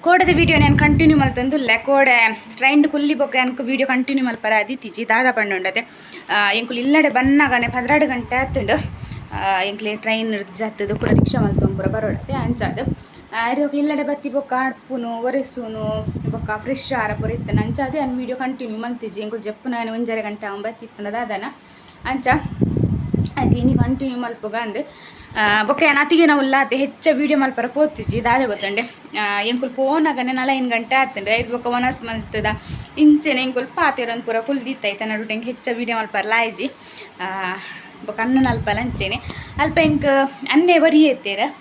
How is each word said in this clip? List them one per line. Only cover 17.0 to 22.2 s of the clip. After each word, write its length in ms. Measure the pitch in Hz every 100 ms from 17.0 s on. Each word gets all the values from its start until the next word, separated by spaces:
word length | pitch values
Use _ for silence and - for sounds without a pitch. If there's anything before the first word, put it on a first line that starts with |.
| 214
ಪೂರ 180 | 208 220
ಇತ್ತನ 280 | 233 - -
ಅಂಚಾದೆ 360 | 220 247 269 302
ಅನ್ 180 | 269 247
ವಿಡಿಯೋ 200 | 247 254
ಕಂಟಿನ್ಯೂ 400 | 262 262 247 214
ಮಲ್ತಿಜಿ. 440 | 233 240 220 185
ಎಂಕುಲು 200 | 214 226
ಜಪ್ಪು 280 | 208 214 254
ನಾನು 240 | 240 226
ಒಂಜರೆ 280 | 226 233 226
ಗಂಟೆ 260 | 214 208 208
ಆವನ್ 140 | 202
ಬತ್ತಿ 240 | 208 226 226
ಇತ್ತನ 220 | - 208
ದಾದನ 340 | 220 240 202 233 - - - - - -
ಅಂಚ. 220 | 269